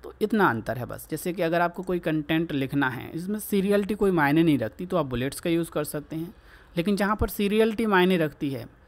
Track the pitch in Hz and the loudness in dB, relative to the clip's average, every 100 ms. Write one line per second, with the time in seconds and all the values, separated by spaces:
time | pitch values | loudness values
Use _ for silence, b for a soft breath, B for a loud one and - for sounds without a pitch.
0 | - - 214 226 180 113 104 117 113 - | -20 -4 0 2 2 2 -4 -6 -6 -10
1 | - 156 185 175 165 170 175 175 185 180 | -10 -8 -6 -2 0 2 0 -2 -4 -4
2 | 170 156 147 160 170 147 135 139 135 120 | -2 -2 0 -2 0 -2 -2 0 -2 -2
3 | 113 - 180 214 208 202 196 202 202 208 | -10 -10 -6 -6 -2 0 2 2 0 0
4 | 202 180 143 151 170 143 110 - 180 185 | 2 4 4 4 4 4 0 -6 -4 -2
5 | 143 123 131 - 180 165 165 - 147 151 | 0 -2 -4 -4 -2 -2 -2 -4 -4 -6
6 | 147 160 165 - B B B - 170 196 | -8 -8 -8 -12 B B B -4 0 0
7 | 202 208 220 - 202 214 220 208 226 196 | 2 0 -2 0 0 4 2 2 2 4
8 | 180 185 151 - 147 135 113 - | 6 4 2 -2 -6 -4 -10 -16